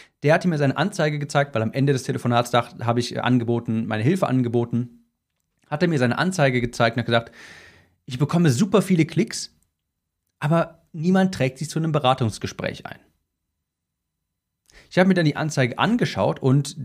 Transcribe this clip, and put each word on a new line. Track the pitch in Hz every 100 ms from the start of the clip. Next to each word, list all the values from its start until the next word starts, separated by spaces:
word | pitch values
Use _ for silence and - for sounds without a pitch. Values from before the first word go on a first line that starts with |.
| - _
der | 143
hatte | 170 180
mir | 151
seine | 135 127
Anzeige | 180 - 151 147
gezeigt, | 147 143 139
weil | 113
am | 110
Ende | 135 139
des | 131
Telefonats | - 123 120 120 120
dach-, | 120 - -
habe | 113 120
ich, | 120 -
äh, |
angeboten, | 120 123 113 117 117 113 107
meine | 107
Hilfe | 120 190 -
angeboten. | 127 120 120 117 117 120 - _ _ _ _ _ _ _
Hat | 151
er | 170
mir | 151
seine | 123 -
Anzeige | 170 185 139 123
gezeigt | 120 - 117 117
und |
hat | 117
gesagt, | 117 - - - - - - _ _ -
„Ich | 123
bekomme | 147 170 165
super | 117 214 214
viele | 185 175 156
Klicks, | 165 226 - - _ _ _ _ _ _ _ _ _
aber | 147 165 160 - _
niemand | 160 170 190 185 -
trägt | 131 135
sich | 147
zu | 156
einem | 160
Beratungsgespräch | 127 127 131 113 - - - - - -
ein.“ | - _ _ _ _ _ _ _ _ _ _ _ _ _ _ _ _ _ - _
Ich | 175
habe | 190
mir |
dann | 180 156
die | -
Anzeige | 151 151 123 -
angeschaut | 151 240 135 95 110 -
und | 131 139 139 -